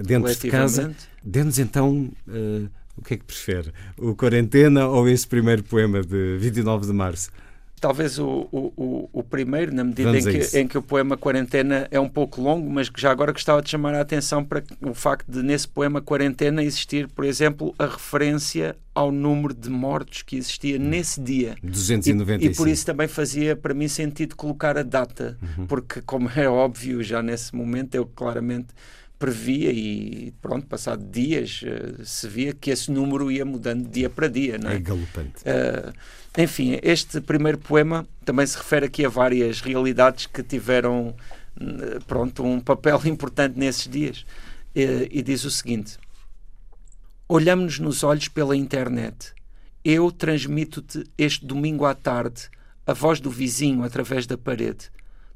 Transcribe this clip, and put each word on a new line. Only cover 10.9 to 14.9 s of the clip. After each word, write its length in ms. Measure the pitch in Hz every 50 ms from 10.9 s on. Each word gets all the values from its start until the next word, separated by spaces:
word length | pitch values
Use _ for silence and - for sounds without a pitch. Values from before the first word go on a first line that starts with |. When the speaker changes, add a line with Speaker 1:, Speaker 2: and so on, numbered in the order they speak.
| 143 139 135 135 139
Speaker 2:
Quarentena 720 | 127 - 147 127 131 127 123 - 139 135 139 139 135 139 -
é 80 | 151 139
um 120 | 139 131
pouco 280 | - 147 143 - - 123
longo, 260 | 127 139 156 170 156 143
mas 220 | 143 139 131 123
que 100 | - -
já 100 | 135 139
agora 220 | 131 127 147 147
gostava 300 | 143 - - - 151 147
de 80 | 147 -
chamar 240 | 160 151 147 147 147
a 80 | 147
atenção 420 | 147 147 160 147 139 - 151 147 143
para 180 | 143 151 147 143 - - -
o 100 | - 135